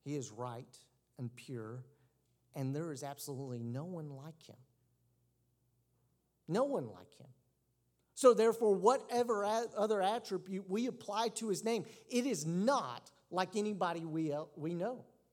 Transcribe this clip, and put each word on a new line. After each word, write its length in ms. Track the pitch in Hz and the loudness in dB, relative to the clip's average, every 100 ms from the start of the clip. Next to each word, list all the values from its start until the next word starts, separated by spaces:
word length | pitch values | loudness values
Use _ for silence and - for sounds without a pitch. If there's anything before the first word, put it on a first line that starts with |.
He 140 | - 147 | -4 -6
is 140 | 113 | -6
right 480 | 107 123 120 - - - _ _ - | -8 -8 -8 -12 -20 -20 _ _ -8
and 160 | 120 | -8
pure, 500 | 120 - 127 110 120 127 _ _ _ _ _ _ | -8 -10 -8 -8 -10 -12 _ _ _ _ _ _
and 200 | 151 131 | -4 -2
there 180 | 139 165 | -2 -4
is 100 | 139 | -6
absolutely 560 | 139 143 - 135 135 123 | -8 -10 -8 -6 -6 -6
no 260 | 117 120 | -4 -4
one 260 | 165 175 151 | -6 -8 -8
like 320 | 139 147 160 | -10 -14 -18
him. 140 | - - 123 _ _ _ _ _ _ _ _ _ _ _ _ _ _ _ _ _ - | -20 -20 -20 _ _ _ _ _ _ _ _ _ _ _ _ _ _ _ _ _ -2
No 160 | 180 | 0
one 240 | 277 254 123 | 2 0 -4
like 260 | 90 90 | -10 -20
him. 140 | - - - _ _ _ _ _ _ _ | -20 -20 -20 _ _ _ _ _ _ _
So 200 | - 262 | 8 8
therefore, 400 | 214 226 226 226 | 10 6 4 4
whatever 680 | 196 190 262 - 247 240 214 | 6 6 4 2 0 2 2
a-, 280 | 202 220 233 - | 2 0 -2 -2
other 260 | 208 214 | 2 4
attribute 680 | 190 233 240 185 156 190 185 | 2 0 -2 -6 -4 -8 -2
we 180 | 196 247 | -2 -2
apply 440 | - - 208 233 | -4 -6 -2 -2
to 180 | - 226 | -2 -2
his 160 | 185 | -2
name, 220 | 220 226 160 - - | 0 -2 -4 -14 -2
it 180 | 247 254 | 0 0
is 180 | 196 | 0
not 680 | 151 170 214 277 147 120 - _ _ | 0 0 2 2 0 -8 -14 _ _
like 260 | 175 185 214 | -2 -2 0
anybody 480 | 208 202 180 170 | -2 0 -2 -2
we, 280 | 165 156 160 | -4 -2 -2
uh, 120 | 147 156 | -2 -6
we 200 | - 147 | -8 -4
know. 300 | 170 196 254 - _ _ | -2 -4 -4 -12 _ _